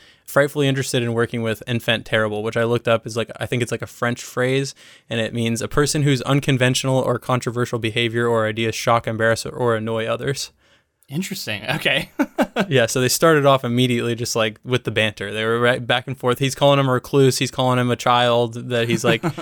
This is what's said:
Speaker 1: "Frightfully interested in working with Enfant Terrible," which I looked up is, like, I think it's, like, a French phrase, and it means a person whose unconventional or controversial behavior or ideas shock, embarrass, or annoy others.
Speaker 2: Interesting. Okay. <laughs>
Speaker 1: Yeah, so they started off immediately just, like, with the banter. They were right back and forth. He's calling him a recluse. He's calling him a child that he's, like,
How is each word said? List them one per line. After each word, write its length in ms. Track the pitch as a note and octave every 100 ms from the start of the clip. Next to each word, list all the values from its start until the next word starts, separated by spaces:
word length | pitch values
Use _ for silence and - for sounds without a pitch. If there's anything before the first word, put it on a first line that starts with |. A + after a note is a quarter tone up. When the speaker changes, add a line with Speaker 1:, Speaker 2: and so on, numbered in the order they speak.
| - _ -
Speaker 1:
"Frightfully 420 | C#3 C#3+ D3 C#3
interested 340 | C3+ C3 C3
in 100 | A#2+
working 300 | A#2 A#2 A#2+
with 200 | A2+ G#2+ -
Enfant 400 | A#2+ - A2+ -
Terrible," 360 | A2+ A2 G#2+
which 140 | A2 A#2
I 80 |
looked 240 | A#2 A#2+ -
up 180 | A2+ A#2+
is, 100 | A2+
like, 140 | A2 -
I 80 | A#2
think 160 | B2
it's, 100 | A#2+
like, 100 | A#2
a 40 | A2
French 360 | - B2 A#2+
phrase, 520 | - - B2+ C3+ C#3 - - - -
and 100 | A#2
it 140 | A2
means 260 | A#2 A2+ A2+
a 80 | G#2
person 340 | - C#3+ D#3
whose 200 | C#3+ C3+
unconventional 760 | - C#3+ C#3+ C3 B2+ B2+ C3+ C3
or 200 | A#2+ B2
controversial 600 | - B2 A#2+ A2+ A#2+ A#2+
behavior 480 | A2 A2+ A#2 A#2 A#2+
or 200 | A#2 G#2+
ideas 280 | A2 A2+
shock, 320 | - - A#2 A#2+
embarrass, 380 | A2 A2 A2
or 320 | - - B2 A2
annoy 300 | A2 A2+ A2+
others. 460 | A#2 C3 C3+ - _ _ _ _ _ -
Speaker 2:
Interesting. 560 | C#3 F#3+ - - G#2 B2
Okay. 420 | D3 D#3 C#3 - -
<laughs> 20 | C#4+ - A#3+ - F#3+
Speaker 1:
Yeah, 160 | C3+
so 160 | A2+ C3+
they 80 | B2+
started 380 | - E3 D3+ C#3
off 180 | C3+
immediately 500 | B2 A#2+ B2+ A#2+ A#2
just, 220 | A#2 A#2 A#2
like, 240 | A2 G#2+
with 220 | B2+ B2
the 60 | -
banter. 420 | A2 A2 - G2
They 140 | G#2+ A2
were 120 | A#2
right 260 | A#2+ B2+
back 220 | A#2+ B2+ C3+
and 120 | C3
forth. 200 | B2+ B2
He's 160 | C3+
calling 240 | - C#3+ C#3
him 80 | C3+
a 60 |
recluse. 460 | B2+ - C#3+ C3+ -
He's 120 | B2+
calling 280 | - B2+ B2+
him 120 | B2
a 60 | A#2+
child 720 | B2+ A#2+ B2 A#2 A#2+ A#2 B2
that 220 | A#2+ A#2
he's, 140 | A2+
like, 200 | A#2+ A#2 E3+ -